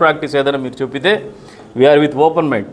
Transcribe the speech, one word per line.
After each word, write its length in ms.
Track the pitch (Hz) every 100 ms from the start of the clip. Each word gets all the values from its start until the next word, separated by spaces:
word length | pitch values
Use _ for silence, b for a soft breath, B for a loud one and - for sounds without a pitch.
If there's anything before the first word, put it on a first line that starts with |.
ప్రాక్టీస్ 340 | 160 151 151 143
ఏదైనా 200 | 139 139
మీరు 120 | 127 -
చెప్పితే 300 | 135 135 151 214 - B B B B 120
we 60 | 135
are 80 | 147
with 120 | 151 131 156
open 200 | 160 156
mind, 140 | 120 98